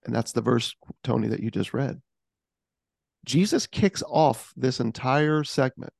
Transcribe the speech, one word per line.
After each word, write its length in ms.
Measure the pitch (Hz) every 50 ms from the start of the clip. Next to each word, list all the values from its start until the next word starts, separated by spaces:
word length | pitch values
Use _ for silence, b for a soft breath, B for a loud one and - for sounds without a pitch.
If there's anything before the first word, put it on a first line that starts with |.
| _
And 100 | - 117
that's 180 | 113 117 - -
the 80 | 120
verse, 340 | 110 120 117 117 117 - - _ _ - - _ _
Tony, 240 | 131 123 117 107 110
that 140 | 110 - -
you 80 | 113
just 240 | - 113 104 - -
read. 260 | 120 139 139 - - _ _ _ _ _ _ _ _ _ _ _ _ _ _ _ _ _ _ _ _ _ _ _ _ -
Jesus 400 | - 113 151 190 214 - 294 -
kicks 360 | - - - - 196 - - - -
off 440 | - 156 156 139 - - - - -
this 240 | - 127 131 127 -
entire 640 | 123 117 113 - - 127 131 147 151 151 156 151 147
segment 480 | - - - 135 131 - - - - _ _